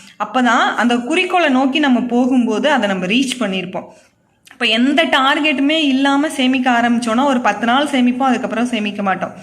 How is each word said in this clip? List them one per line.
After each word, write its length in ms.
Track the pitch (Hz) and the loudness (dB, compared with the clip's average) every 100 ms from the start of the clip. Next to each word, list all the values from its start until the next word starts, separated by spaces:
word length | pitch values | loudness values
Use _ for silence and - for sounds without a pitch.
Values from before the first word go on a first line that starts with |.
| - - 208 | -16 -10 -4
அப்பதான் 400 | 254 247 247 392 - | 0 2 2 0 0
அந்த 140 | 240 240 240 | 0 0 0
குறிக்கோளை 400 | 349 359 359 311 254 | -2 0 0 2 2
நோக்கி 200 | 269 311 285 | 2 2 2
நம்ம 140 | 240 247 240 | 2 2 0
போகும்போது 540 | 247 262 220 208 277 269 | 2 2 2 0 0 0
அதை 100 | 202 | 0
நம்ம 120 | 185 180 | -2 0
ரீச் 260 | 240 262 - | 0 0 -2
பண்ணியிருப்போம். 440 | 202 190 175 - - - _ _ _ _ - | -4 -4 -6 -10 -12 -20 _ _ _ _ -18
இப்போ 120 | - 240 220 | -4 0 2
எந்த 240 | 262 302 320 | 2 2 2
டார்கெட்டுமே 640 | 285 262 302 311 269 277 320 294 | 2 2 0 0 0 0 0 0
இல்லாம 360 | 262 277 277 311 294 | 0 2 0 -2 0
சேமிக்க 320 | 254 262 254 233 | 0 0 0 2
ஆரம்பிச்சோன்னா 480 | 240 233 233 226 285 | 0 0 0 0 0
ஒரு 100 | 247 226 | 0 0
பத்து 180 | 202 233 | 0 0
நாள் 180 | 262 294 | 0 0
சேமிப்போம், 340 | 262 247 247 269 | 0 0 2 0
அதுக்கப்புறம் 400 | 247 214 214 240 | 0 -2 -4 -2
சேமிக்க 300 | 220 208 202 202 | -2 -4 -4 -2
மாட்டோம். 240 | 185 175 - | -2 -6 -12